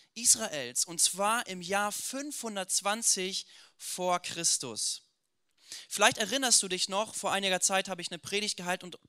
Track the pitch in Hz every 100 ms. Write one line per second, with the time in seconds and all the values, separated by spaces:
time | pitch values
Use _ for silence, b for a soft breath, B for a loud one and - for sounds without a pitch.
0 | b - 233 233 214 151 123 127 - 170
1 | - 175 202 233 - 185 170 196 208 -
2 | - 262 294 - 226 202 185 - 196 220
3 | 226 - 185 190 - B B B - -
4 | 180 175 - 170 165 - 131 107 - -
5 | _ _ _ _ _ _ B B B -
6 | 214 247 208 254 262 214 190 180 - 190
7 | 214 - 190 185 196 180 - 190 196 185
8 | 170 175 - 202 208 - 180 185 180 -